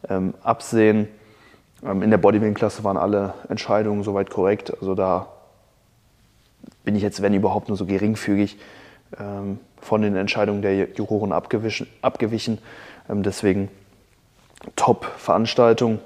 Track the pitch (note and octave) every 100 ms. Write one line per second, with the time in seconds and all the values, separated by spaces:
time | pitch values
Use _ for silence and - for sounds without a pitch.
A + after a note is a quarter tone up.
0 | - G2 F#2+ - - A#2 - A2+ G#2+ G#2+
1 | G#2+ - - - - - _ _ - G2
2 | G#2+ G#2+ G2 G#2+ G#2+ G#2 G#2+ - G#2+ F#2+
3 | F#2 G#2 G2 - - A2 - G#2+ A2 G#2
4 | G2+ G2 G2 - F#2+ G#2 - - F#2+ F#2+
5 | F#2+ F2+ F2+ - - _ _ _ _ _
6 | _ _ _ _ _ _ - _ - G#2
7 | G2+ - G2+ G2+ G2 G2+ - G2 F#2 G2
8 | G2+ A2 - G2+ G2+ - - - - -
9 | _ - G3+ G3+ G2 G2 - - - A2
10 | G#2+ G2 G2+ A2+ G#2 G#2 G2+ G2 F#2+ -
11 | G#2 G#2+ G#2 E2 - A2 A2 G#2 - -
12 | B2+ - A2 A2+ - A2 - - - -
13 | - G#2 G2 F#2+ G#2 F#2+ G2 - _ _
14 | _ _ _ _ _ - - - - A2+
15 | - - - F2+ A2 - A#2 A2+ A#2+ A2